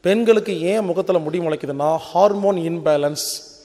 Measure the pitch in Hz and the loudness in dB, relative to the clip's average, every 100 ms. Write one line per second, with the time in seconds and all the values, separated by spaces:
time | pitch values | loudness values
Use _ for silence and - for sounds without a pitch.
0 | 175 208 226 220 214 180 170 214 196 170 | 2 2 4 4 2 -4 -2 -2 -2 -2
1 | 185 185 156 170 165 151 143 139 147 160 | 0 0 0 -4 -2 -4 -6 -2 0 -2
2 | - 170 202 202 196 190 165 170 156 147 | -2 4 4 4 0 0 -2 -2 0 2
3 | 147 147 - - - - | 0 -4 -8 -10 -14 -20